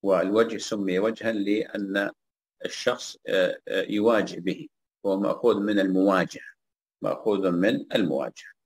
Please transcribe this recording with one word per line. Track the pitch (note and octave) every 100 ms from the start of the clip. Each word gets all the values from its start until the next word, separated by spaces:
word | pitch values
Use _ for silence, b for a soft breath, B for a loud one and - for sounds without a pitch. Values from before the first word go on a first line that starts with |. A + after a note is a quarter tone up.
والوجه | G2 F#2 F#2 G#2+ A2+ G#2+
سمي | - A2 F#2+ F#2
وجها | G#2+ A2+ A2+
لأن | A2 G2 G#2 A2 A2 G2 G2 G2+ - _ _ _ _ -
الشخص، | - - - - - -
آه، | F#2+ F2+ - -
آه، | G2 -
يواجه | G#2 A2 A2 G2 E2+
به، | F2 F#2+ - _ _ _ G2+
هو | F#2+
مأخوذ | G2+ - A#2+ G2+
من | G2+ G#2
المواجهة، | F#2+ F#2 G2 F#2 E2 - - _ _ _ _ _
مأخوذ | - - - G2+ F#2+
من | F2 G2 C#3 - B2+
المواجهة. | F2+ C#2 C2+ - - _